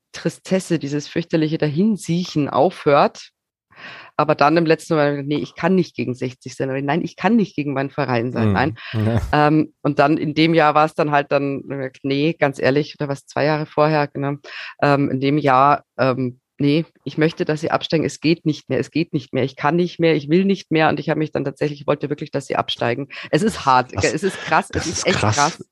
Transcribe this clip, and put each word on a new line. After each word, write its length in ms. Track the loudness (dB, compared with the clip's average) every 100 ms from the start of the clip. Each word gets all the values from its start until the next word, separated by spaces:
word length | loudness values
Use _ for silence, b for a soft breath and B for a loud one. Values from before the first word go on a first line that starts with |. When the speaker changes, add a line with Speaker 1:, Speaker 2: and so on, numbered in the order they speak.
| _
Speaker 1:
Tristesse, 680 | -8 -6 -6 -4 -4 -2 -4
dieses 300 | -2 -6 -4
fürchterliche 500 | -6 -2 0 0 0
Dahinsiechen 920 | 0 2 0 0 -2 -2 -2 -2 0
aufhört. 800 | 2 2 2 2 4 4 0 -20 _ _ _ _ B B B B -2
Aber 180 | 0
dann 220 | 4 4 4
im 100 | 2
letzten 280 | 0 0
Mal, 280 | 0 2 0
nee, 140 | -4 -4
ich 160 | -4
kann 200 | -4 2
nicht 200 | 2 2
gegen 200 | -4 -6
sechzig 420 | -6 -8 -8 -12 -8
sein, 140 | -6
aber 100 | -4
nein, 220 | -2 -2
ich 140 | -2 -2
kann 200 | 2 2
nicht 180 | 2
gegen 200 | -2 -4
meinen 160 | -4 -4
Verein 420 | -4 0 0 0
sein, 160 | 0 2
Speaker 2:
Mhm. 40 |
Speaker 1:
nein. 260 | 2 0 -4 B
Speaker 2:
Ja. 280 | -4 0 0 0 2 4
Speaker 1:
Ähm, 240 | 4 0 _
und 160 | -2 2
dann 180 | 2 2
in 180 | -2
dem 200 | 2 4
Jahr 200 | 4 4
war 100 | 4
es 100 | 2
dann 160 | 0 0
halt 200 | 0 0
dann, 600 | 0 0 -4 -8 -8 -8 -6
nee, 300 | -4 0 0
ganz 280 | 0 -2 0
ehrlich, 360 | 0 0 -2 -6
oder 100 | -6
was, 180 | -8 -8
zwei 180 | -2
Jahre 220 | 0 0 -2
vorher, 420 | 0 2 2 -2
genau, 280 | -4 -6 -6 B B B -2
ähm, 280 | 2 2 2
in 100 | 0
dem 180 | 0 2
Jahr, 460 | 4 4 4 2 -2 -2
ähm, 440 | 0 0 -4 -8 _ -2
nee, 280 | 0 0 -2 _
ich 140 | -8 0
möchte, 260 | 0 0
dass 160 | -4 -4
sie 100 | -2
absteigen, 340 | -2 0 -2
es 140 | -2 -2
geht 260 | 0 0
nicht 240 | -2 -4 -4
mehr, 120 | -4
es 100 | -2
geht 220 | -4 -4
nicht 200 | -6 -4
mehr, 120 | -4
ich 100 | -4
kann 220 | -2 0 0
nicht 240 | 0 0
mehr, 160 | 2 2
ich 120 | 2
will 160 | 2
nicht 280 | 2 0 -2
mehr 160 | 2 2
und 100 | 0
ich 100 | -2
habe 120 | -4
mich 100 | -4
dann 140 | -4
tatsächlich, 380 | -6 -4 -6 -4
ich 40 | -4
wollte 220 | -4 -4
wirklich, 240 | -8 -6
dass 160 | -8 -6
sie 80 | -6
absteigen. 500 | -6 -4 -4 -4 -8 B B
Es 140 | 0
ist 200 | 0 0
hart, 300 | 2 2 2
Speaker 3:
Das, 180 | -2 -2
Speaker 1:
es 120 | 0
ist 140 | -4 -4
krass, 280 | -2 -2 0
Speaker 3:
das 140 | -6 -6
Speaker 1:
es 40 |
ist 80 | -4
Speaker 3:
ist 80 | -2
Speaker 1:
echt 120 | 0
Speaker 3:
krass. 180 | 0 2
Speaker 1:
krass. 280 | 0 -2 -14